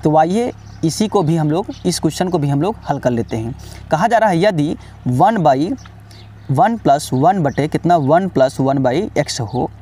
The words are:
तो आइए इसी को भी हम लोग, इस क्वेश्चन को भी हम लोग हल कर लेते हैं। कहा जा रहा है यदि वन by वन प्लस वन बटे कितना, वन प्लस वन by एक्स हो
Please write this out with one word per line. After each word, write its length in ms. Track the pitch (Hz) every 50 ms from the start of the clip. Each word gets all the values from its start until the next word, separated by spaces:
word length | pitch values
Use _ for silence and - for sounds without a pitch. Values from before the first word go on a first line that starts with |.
| -
तो 120 | 156 151
आइए 340 | 156 160 170 185 226 240 247 - - - - - - -
इसी 240 | 160 - - 214
को 140 | 208 - 202 175
भी 120 | 147 170
हम 160 | 165 151 151
लोग, 160 | 147 175 220 - 269 - -
इस 140 | 180 165 -
क्वेश्चन 300 | - 160 147 - 180 185
को 80 | 185
भी 120 | 165 143 143
हम 120 | 139 143
लोग 140 | 156 202 233 - - -
हल 100 | 147 131
कर 120 | - 127
लेते 260 | 123 113 113 - 120
हैं। 180 | 113 113 113 139 - - - - - - -
कहा 160 | - 156 196
जा 100 | 233 233
रहा 120 | 220 220 214
है 100 | 175 165
यदि 360 | 180 214 196 151 147 156 - - - - - - -
वन 300 | 131 123 127 170 208 226 214
by 360 | 160 151 135 131 151 196 269 - - - - - - - - - - - - - - -
वन 260 | 135 135 180 220 233
प्लस 320 | 214 - 160 139 151 - - 135
वन 300 | 127 139 175 202 196 151
बटे 240 | 135 - - 139
कितना, 300 | 160 - 156 - 165 175
वन 300 | 170 139 131 147 175 190 180
प्लस 300 | - 139 131 135 - -
वन 180 | 135 135 139 139
by 140 | 131 123 123 160 214 - -
एक्स 220 | - 147 - - - 117
हो 260 | 101 - 123 151 - - -